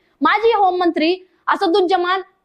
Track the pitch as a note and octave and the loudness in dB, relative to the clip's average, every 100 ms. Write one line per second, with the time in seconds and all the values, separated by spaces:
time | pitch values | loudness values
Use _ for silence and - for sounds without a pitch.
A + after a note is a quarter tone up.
0 | _ _ D4 G#4 A4+ A4 F#4+ F4+ F4 D#4+ | _ _ -2 2 2 2 0 2 -2 0
1 | D#4 F#4 - _ - D4 F#4+ G4 F4+ F#4 | -2 -2 -8 _ -4 -2 0 0 2 0
2 | F4 F#4+ F#4 _ | -2 -4 -6 _